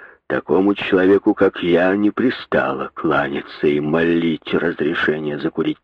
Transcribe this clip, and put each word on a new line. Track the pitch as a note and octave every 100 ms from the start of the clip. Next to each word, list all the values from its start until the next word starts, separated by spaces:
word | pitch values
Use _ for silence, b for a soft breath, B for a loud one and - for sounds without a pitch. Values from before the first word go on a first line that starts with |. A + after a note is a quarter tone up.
| B B -
Такому | C2+ - E2 G2+
человеку, | G2+ - F#2+ F#2 G2 G#2+
как | G2 F#2+ -
я, | F2+ E2+ F#2 G2+
не | G#2
пристало | - B2 G#2+ - D#2 C2+ C2+ C2+
кланяться | - D#2 C#2+ C#2+ C#2+ - - D#2
и | D2
молить | D2+ E2 E2+ E2+ E2 D2+ -
разрешения | E2 E2 D#2+ D2 - F2+ D#2 D2+ D2
закурить | D2+ - D#2 D2